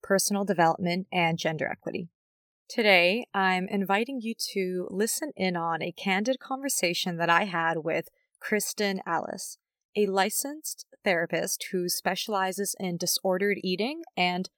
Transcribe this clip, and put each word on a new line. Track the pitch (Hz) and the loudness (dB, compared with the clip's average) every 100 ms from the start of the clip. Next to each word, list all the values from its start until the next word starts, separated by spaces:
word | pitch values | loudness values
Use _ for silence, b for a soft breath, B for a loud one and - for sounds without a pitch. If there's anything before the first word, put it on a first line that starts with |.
personal | - 196 - 202 | 4 2 4 0
development | 196 175 165 160 175 175 190 | 0 4 4 4 2 0 -2
and | 180 170 165 | 0 2 2
gender | 160 160 - | 0 -2 -4
equity. | - - - 170 _ _ _ _ _ _ | -4 -6 -8 -8 _ _ _ _ _ _
Today, | - 214 185 175 220 247 | 0 6 6 6 2 -2
I'm | 202 190 185 185 | 0 2 2 0
inviting | 202 190 196 233 269 | -2 2 0 0 -4
you | 220 226 - | -6 -6 -4
to | 196 185 180 180 | -2 -2 -2 -4
listen | 185 226 - 302 | -2 -2 -2 -6
in | - 185 175 | -2 -2 0
on | 165 165 | -2 -2
a | 175 | -4
candid | - 196 190 214 262 | -4 0 0 0 -2
conversation | - 262 277 - 175 175 185 170 | -4 -6 -2 0 0 0 -2 0
that | 165 | 4
I | 170 | 4
had | 202 170 165 165 | 4 0 0 0
with | 160 156 - _ _ _ | 0 -2 -4 _ _ _
Kristen | - 214 - - 202 190 - | -2 -2 -2 -2 -2 -2 -2
Alice, | 165 50 - - - _ _ _ - | -2 -2 -8 -10 -14 _ _ _ 0
a | |
licensed | 202 196 190 - 277 302 - - - - | 2 4 2 0 -4 -8 -10 -12 -16 -4
therapist | - 170 170 165 165 - - | 0 2 2 -2 -2 -4 -4
who | 185 175 | -2 -2
specializes | - 185 185 - 202 190 190 196 - | -2 -2 -2 -2 -2 0 -2 -4 -4
in | 185 175 | -4 -2
disordered | 175 - 190 185 202 196 | -2 0 0 2 2 0
eating | 185 180 226 320 330 | -2 -2 -2 -4 -10
and | - 180 180 185 | 0 0 0 -4